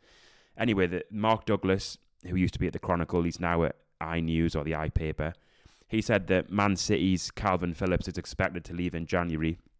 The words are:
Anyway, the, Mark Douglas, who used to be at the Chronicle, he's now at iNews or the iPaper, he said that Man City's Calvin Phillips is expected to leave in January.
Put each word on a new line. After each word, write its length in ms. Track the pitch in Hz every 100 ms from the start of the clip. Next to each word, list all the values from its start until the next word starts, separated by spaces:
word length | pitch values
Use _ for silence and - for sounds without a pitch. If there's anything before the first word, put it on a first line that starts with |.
| _ - - - _ -
Anyway, 280 | 117 98 90
the, 180 | 87 -
Mark 360 | 104 110 110 -
Douglas, 500 | 101 95 95 - - _ _ 87
who 100 | 90
used 180 | 87
to 60 | -
be 60 | 90
at 80 |
the 40 | 92
Chronicle, 440 | - 87 80 87
he's 180 | 85 -
now 220 | 85 85
at 120 | 80 - _ -
iNews 540 | 80 85 82 82 82
or 80 | 80
the 100 | 73
iPaper, 600 | 78 78 - 78 78 78 - _ _ - _ _
he 140 | 110
said 240 | - 104 90
that 240 | 92 -
Man 260 | 101 101 92
City's 540 | - 101 92 90 -
Calvin 440 | - 104 90 87
Phillips 340 | 80 92 87 -
is 100 | 87
expected 460 | - - 95 87
to 100 | -
leave 200 | 87 90
in 120 | 85 82
January. 520 | 90 87 78 80 80 _ _